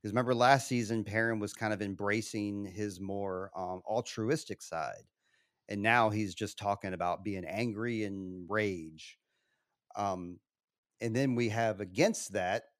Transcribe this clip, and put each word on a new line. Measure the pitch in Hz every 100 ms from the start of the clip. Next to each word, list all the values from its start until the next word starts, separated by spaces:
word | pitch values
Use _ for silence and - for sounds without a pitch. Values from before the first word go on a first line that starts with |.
'Cause | 107
remember | 110 123
last | 120 123 139 -
season, | 123 107 113
Perrin | 98 107 113 113
was | 104
kind | - 110
of | 104
embracing | 101 95 101 107 107 110 104 101 101
his | 90 104 92
more, | 98 101 98 92 98 -
um, | 90 92 -
altruistic | 110 - - 110 156 - -
side. | - 82 67 - - _ _ _ _ _ -
And | 101
now | 107 120 110
he's | 107 104
just | 87 104 -
talking | 101 101 98
about | 92 87 87
being | 101 95
angry | 85 95 120 104 117 113
and | 104 98 95 92 87
rage. | 104 104 90 80 78 - - _ _ _ _ _ _ _ -
Um, | 101 92 87 90 _ _ _ _ _ _
and | 117 113
then | 135 120
we | 117
have | 110 113 98
against | 101 95 185 - -
that | 101 90 110 -